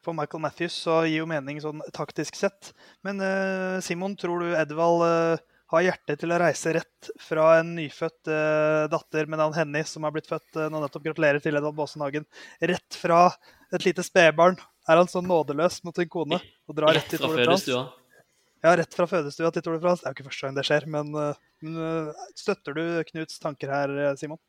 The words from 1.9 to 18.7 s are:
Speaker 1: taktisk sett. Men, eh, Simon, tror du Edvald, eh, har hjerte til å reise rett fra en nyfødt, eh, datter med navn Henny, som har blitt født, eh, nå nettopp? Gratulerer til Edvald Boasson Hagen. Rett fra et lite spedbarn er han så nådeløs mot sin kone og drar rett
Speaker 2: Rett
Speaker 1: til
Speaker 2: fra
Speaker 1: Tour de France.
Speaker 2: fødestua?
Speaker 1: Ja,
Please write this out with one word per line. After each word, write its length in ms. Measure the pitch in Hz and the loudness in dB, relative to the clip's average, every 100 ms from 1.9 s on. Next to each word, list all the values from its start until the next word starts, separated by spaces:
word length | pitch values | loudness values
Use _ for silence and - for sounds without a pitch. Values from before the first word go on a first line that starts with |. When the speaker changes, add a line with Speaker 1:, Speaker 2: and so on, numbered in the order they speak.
| - | -10
Speaker 1:
taktisk 400 | 151 - 156 - | -8 -6 -8 -2
sett. 360 | 202 _ - _ - _ | -4 _ -20 _ -20 _
Men, 160 | 190 196 | -10 -6
eh, 600 | 190 190 190 190 185 185 | -4 -2 -2 -4 -4 -6
Simon, 320 | - 175 190 202 | -6 -6 -6 -6
tror 240 | 180 175 | -4 -2
du 160 | 170 165 | -2 0
Edvald, 480 | 151 151 170 170 | -2 2 4 4
eh, 400 | 170 170 165 165 _ _ _ | 4 4 2 0 _ _ _
har 160 | 165 | 2
hjerte 320 | 180 175 - 147 | 2 -2 -6 -6
til 160 | 170 | -2
å 80 | 170 | 2
reise 320 | 170 135 165 | 2 2 0
rett 380 | 160 - _ - - | -2 -4 _ -18 -18
fra 380 | - 160 156 165 | -6 2 6 6
en 160 | 165 170 | 4 -6
nyfødt, 520 | 147 - 165 _ - | -8 -6 -8 _ -4
eh, 560 | 156 156 156 151 156 156 | 0 2 2 2 2 0
datter 400 | 156 - 156 151 | -2 -4 -4 -2
med 100 | 156 | 0
navn 140 | 156 | 0
Henny, 300 | 156 151 147 | 0 -2 -2
som 200 | 156 - | -4 -6
har 80 | 156 | -6
blitt 160 | 156 - | -6 -6
født, 280 | 160 _ 165 | -8 _ -6
eh, 120 | 156 | -4
nå 120 | 156 | -4
nettopp? 240 | 143 160 | -6 -6
Gratulerer 380 | 151 156 151 143 | -8 0 2 2
til 140 | 160 147 | 0 0
Edvald 200 | 151 151 | -2 -4
Boasson 240 | 147 151 | -8 -4
Hagen. 240 | 143 147 151 - - - | -4 -4 -8 -20 -20 -4
Rett 340 | 165 - _ - | -2 -2 _ -6
fra 340 | - 170 180 - _ _ _ | 2 6 6 4 _ _ _
et 120 | 180 | -2
lite 200 | 185 170 | 0 -2
spedbarn 520 | 175 190 165 151 170 185 - _ - | 2 6 6 8 6 6 -8 _ 4
er 80 | 165 | 6
han 100 | 180 | 6
så 140 | 185 | 0
nådeløs 640 | 180 175 143 143 175 - | 0 0 2 0 0 -2
mot 100 | 175 | -10
sin 140 | 165 170 | -6 -4
kone 320 | 175 147 175 | -4 -4 -4
og 340 | - _ _ | -6 _ _
drar 200 | 151 151 | 0 4
rett 80 | 147 | 2
Speaker 2:
Rett 80 | - | 0
Speaker 1:
til 80 | 160 | -4
Speaker 2:
fra 80 | 139 | -2
Speaker 1:
Tour 100 | 156 | 2
de 80 | |
France. 200 | 123 185 190 | 4 2 2
Speaker 2:
fødestua? 260 | 123 135 - _ _ _ _ _ _ | -4 -4 -14 _ _ _ _ _ _
Speaker 1:
Ja, 100 | 160 | 4